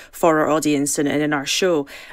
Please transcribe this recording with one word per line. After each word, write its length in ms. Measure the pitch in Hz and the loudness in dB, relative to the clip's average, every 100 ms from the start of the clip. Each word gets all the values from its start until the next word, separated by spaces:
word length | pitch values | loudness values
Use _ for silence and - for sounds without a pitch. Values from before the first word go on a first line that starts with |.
| - | -20
for 280 | - 175 156 | 0 2 4
our 100 | 147 | 2
audience 500 | 156 151 143 143 - | 2 2 0 0 -2
and, 80 | 143 | 0
and 160 | 147 | 0
in 80 | 151 | 0
our 140 | 147 139 | -2 -2
show. 420 | - 185 160 139 - - | 0 2 2 -2 -10 -20